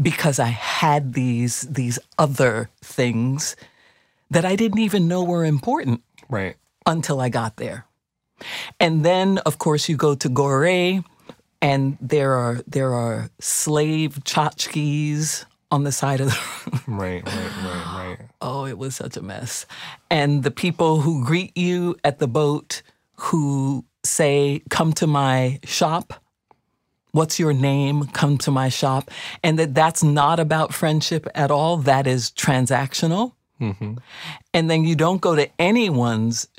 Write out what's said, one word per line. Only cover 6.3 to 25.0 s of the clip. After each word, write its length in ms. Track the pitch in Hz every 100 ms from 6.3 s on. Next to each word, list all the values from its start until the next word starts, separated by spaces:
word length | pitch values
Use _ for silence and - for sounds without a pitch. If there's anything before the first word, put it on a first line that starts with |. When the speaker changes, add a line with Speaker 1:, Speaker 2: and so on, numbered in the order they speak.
Speaker 2:
Right. 260 | 110 95 - _ _ -
Speaker 1:
until 340 | 160 147 139
I 80 | 127
got 280 | 120 113 -
there. 280 | 123 - - _ _ _ _ - - - - -
And 260 | 170 160 160
then, 320 | 185 196 196
of 180 | 156 -
course, 280 | 170 151 -
you 80 | 151
go 200 | 151 139
to 140 | 143
Gorée, 720 | 127 139 135 160 180 180 190 170 _ - - _ -
and 360 | 147 139 135 143
there 320 | 127 151 135
are, 280 | 131 120 120 -
there 260 | 139 131
are 360 | 120 117 113 113 -
slave 800 | - - - 151 151 156 156 143
tchotchkes 1200 | - - 151 - - 156 147 147 151 147 156 - - _ -
on 120 | 143
the 80 | 143
side 280 | 131 139 135
of 60 | 135
the 520 | 107 - - - -
<laughs> 40 | -
Speaker 2:
Right, 380 | 101 92 90 92
right, 100 | 104 92 101
right, 220 | 95 87 85 92
right. 220 | 92 90 - -
Speaker 1:
Oh, 240 | 127 135 135
it 120 | 170
was 180 | 135 -
such 220 | - -
a 40 |
mess. 440 | 95 98 123 - - - - - -
And 320 | 165 143 143
the 80 | 135
people 500 | - 180 165 165 156
who 220 | 143 156 120
greet 300 | 175 190 -
you 380 | 180 180 175 -
at 160 | 143 135
the 80 | 139
boat 540 | 135 147 147 - - - _ _ -
who 680 | - 165 143 139 135 139 - _
say, 580 | - - 151 143 143 147 -
"Come 240 | - 160
to 140 | 156